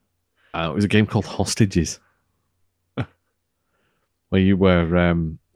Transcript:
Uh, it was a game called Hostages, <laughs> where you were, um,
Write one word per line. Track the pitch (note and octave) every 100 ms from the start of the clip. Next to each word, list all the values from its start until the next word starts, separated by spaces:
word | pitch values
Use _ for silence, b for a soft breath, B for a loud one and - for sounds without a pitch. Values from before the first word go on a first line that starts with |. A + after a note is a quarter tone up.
| _ _ _ _ _
Uh, | E2 E2
it |
was | C#2+
a | G#2
game | G#2+
called | G#2+ G2+ -
Hostages, | - G2 - G#2+ F#2 D#2 - _ _ _ _ _ _ _ _ _ -
<laughs> |
where | - _ _ _ _ _ _ _ _ _ _ _ _ F#2+
you | F#2+ G2
were, | F#2+ F2 E2 F2
um, | F2 E2+ D#2+ D#2 _